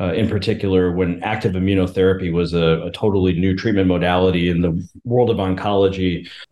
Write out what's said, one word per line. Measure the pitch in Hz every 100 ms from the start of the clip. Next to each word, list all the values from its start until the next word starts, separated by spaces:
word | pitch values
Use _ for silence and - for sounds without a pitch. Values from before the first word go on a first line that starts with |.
uh, | 92
in | 98 107
particular, | 101 113 101 98 92 90
when | 87 87 87
active | 104 110 104
immunotherapy | 92 95 95 90 95 95 95 90
was | 85 82
a, | 85 80 80
a | 87
totally | - 110 98 92 85
new | 95 92
treatment | 113 101 92
modality | 87 87 90 92 87 87
in | 85
the | 87 80 - -
world | 117 123 113
of | 98
oncology. | 95 92 104 101 95 92 92 85 - - -